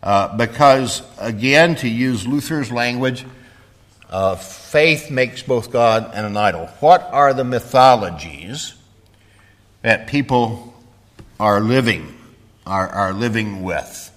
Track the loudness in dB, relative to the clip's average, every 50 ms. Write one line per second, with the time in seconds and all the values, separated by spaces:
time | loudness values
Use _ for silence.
0 | 0 2 2 2 2 0 -2 -2 -2 -2 2 4 6 6 6 6 2 -4 -6 -8
1 | -10 -14 -16 -10 -8 -8 -6 -2 0 2 4 6 6 4 2 -2 -2 -4 -2 0
2 | -2 -2 -2 -4 -4 -4 -4 -4 -4 -4 -6 -6 -4 -4 -4 -4 -4 -4 -4 -2
3 | -2 -4 -4 -4 -12 -18 -20 -20 -20 -20 -20 -20 _ _ _ _ _ _ _ _
4 | -20 _ -4 -2 0 0 -2 -2 -10 -18 -20 -20 -18 -2 2 2 4 4 2 0
5 | -4 -6 -2 -2 -2 -2 -4 -14 -4 -2 -2 -2 -2 -2 0 2 4 4 4 2
6 | -2 -4 -8 -8 -6 -4 -2 0 0 0 0 -2 -10 -14 -10 0 6 6 6 6
7 | 4 -2 0 2 2 2 2 0 -2 -4 -4 -6 -6 0 4 6 8 8 6 4
8 | 2 -6 -8 -10 -14 -16 -16 -16 -14 -14 -12 -12 -12 -14 -16 _ _ _ _ _
9 | _ _ _ _ _ _ _ _ _ _ _ _ _ _ _ _ 0 0 0 0
10 | -2 -4 -4 -4 -2 0 0 0 0 -2 -4 -10 -14 -20 -20 -20 _ -20 _ _
11 | _ _ _ -20 -20 -20 _ -2 0 0 2 2 2 2 2 2 2 0 -2 -2
12 | -4 -14 -20 -20 -20 -20 -20 _ _ _ _ _ _ -6 -4 -4 -4 -4 -2 -2
13 | -2 -2 -2 -4 -4 -2 -2 -2 -4 -4 -8 -8 -6 -6 -6 -6 -6 -8 -16 -18
14 | -20 -20 _